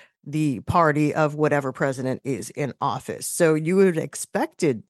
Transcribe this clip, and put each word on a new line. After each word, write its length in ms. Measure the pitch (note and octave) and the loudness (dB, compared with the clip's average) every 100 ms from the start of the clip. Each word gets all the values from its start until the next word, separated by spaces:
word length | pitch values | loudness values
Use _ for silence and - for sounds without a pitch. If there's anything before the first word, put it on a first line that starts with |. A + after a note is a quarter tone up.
| - _ | -20 _
the 360 | - D#3 D3+ A#2 | -8 -2 -2 -2
party 540 | - F3 D#3+ C#3+ D3 | 0 4 4 4 2
of 220 | - D3+ D3 | 2 0 2
whatever 340 | D3+ C#3+ C3+ | 2 2 0
president 520 | - C#3+ C3 C3 B2+ | -2 -2 -2 -4 -4
is 260 | C3+ A2+ G2+ | -4 -6 -8
in 240 | - C3+ - | -6 -6 -4
office. 440 | C3+ B2+ - - | -4 -4 -8 -10
So 300 | - - E3 | -6 2 2
you 220 | D#3 D#3+ F#3 | 2 2 4
would 180 | F#3+ | 4
have 80 | D#3+ | 2
expected 800 | - - - G3 E4 - D#3+ A2+ | -6 -10 -6 -4 -4 -2 0 -2